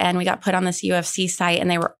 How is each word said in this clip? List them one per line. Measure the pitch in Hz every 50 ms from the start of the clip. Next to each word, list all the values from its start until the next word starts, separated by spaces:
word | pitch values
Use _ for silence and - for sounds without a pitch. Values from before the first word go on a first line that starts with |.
and | - 180 180 180
we | 180
got | 185 180 -
put | - 202 185
on | 185 185
this | 180 180 - -
U | 185 180
F | 175 165
C | - - - 185 180
site | - - 180 175 170 170
and | 180 180
they | 175 170
were | 170 - - _